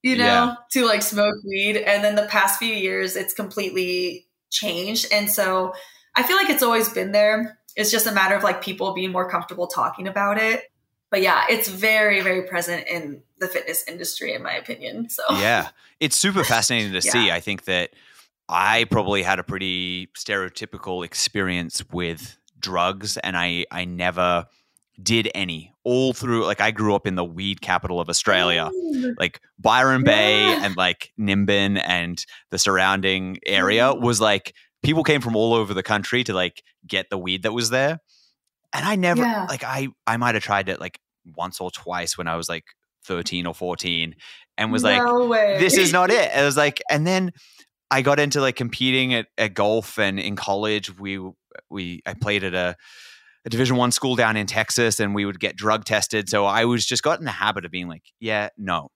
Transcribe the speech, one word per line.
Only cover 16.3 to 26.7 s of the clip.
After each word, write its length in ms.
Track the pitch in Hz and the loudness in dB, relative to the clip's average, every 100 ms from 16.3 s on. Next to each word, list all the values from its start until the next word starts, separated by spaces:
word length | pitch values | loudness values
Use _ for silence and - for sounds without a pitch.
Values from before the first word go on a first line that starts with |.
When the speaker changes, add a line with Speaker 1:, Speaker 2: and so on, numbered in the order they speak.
| 196 | 2
Speaker 2:
fascinating 480 | 139 113 - 120 104 | 2 2 2 0 0
to 20 | 92 | -2
Speaker 1:
<laughs> 60 | - | 0
Yeah. 60 | |
Speaker 2:
see. 180 | 120 104 | 2 2
I 100 | 85 | 2
think 240 | 107 95 | -4 -8
that 260 | - 90 87 _ _ - _ _ - | -2 -2 -2 _ _ -20 _ _ -2
I 360 | 85 95 117 117 | 2 4 2 2
probably 320 | 113 98 101 | 0 2 0
had 160 | 90 92 | 2 0
a 60 | |
pretty 640 | 87 98 95 90 90 90 92 - | -2 -6 -4 -4 -6 -8 -10 -14
stereotypical 880 | - 101 92 - 107 101 - 90 | -6 -4 -4 -10 -14 -12 -8 -8
experience 800 | 85 - - 104 95 90 85 - - | -6 -4 -4 -2 -2 -2 -4 -8 -8
with 460 | 87 87 82 - - _ _ | -6 -6 -6 -14 -20 _ _
drugs, 560 | - 90 90 95 104 - | -6 0 0 -2 -6 -6
and 200 | - 90 | -4 -2
I, 280 | 87 87 - | -2 -2 -6
I 140 | 87 | -8
never 640 | 90 87 90 87 90 87 - _ _ _ _ - | -8 -2 -2 2 2 2 -2 _ _ _ _ -4
did 260 | 92 113 107 | 2 2 2
any 380 | 95 92 80 87 _ | -4 -6 -8 -12 _
all 300 | 123 123 131 | 0 2 2
through, 320 | 120 127 117 | -2 -2 0
like, 160 | 82 104 | 0 2
I 100 | 107 | 0